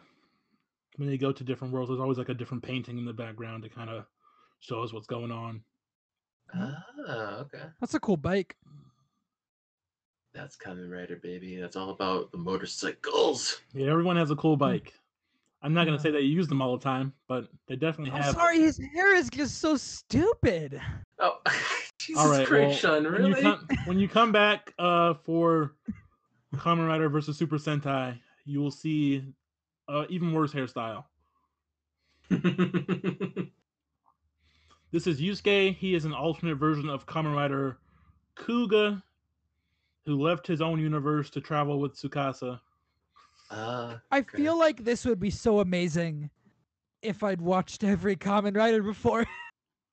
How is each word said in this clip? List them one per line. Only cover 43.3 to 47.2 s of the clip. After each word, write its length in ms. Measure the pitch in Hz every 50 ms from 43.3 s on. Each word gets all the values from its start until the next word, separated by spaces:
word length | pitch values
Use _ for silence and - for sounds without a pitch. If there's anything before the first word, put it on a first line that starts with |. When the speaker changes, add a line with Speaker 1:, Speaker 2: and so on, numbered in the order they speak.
| _ _ _ -
Speaker 2:
Ah, 500 | 104 107 110 117 123 123 120 120 117 117 - -
Speaker 3:
I 80 | 269 277
Speaker 2:
okay. 180 | 247 - - -
Speaker 3:
feel 180 | 285 311 330
like 280 | 339 320 311 294 214 220
this 200 | 226 240 - -
would 140 | 254 226 180
be 120 | 190 208
so 280 | - - - 240 208 208
amazing 720 | 202 185 180 175 175 180 143 170 170 165 151 147 147 143 - _ _ _ _ _ _ _ _ _ _ _ _ _
if 220 | - 220 202 208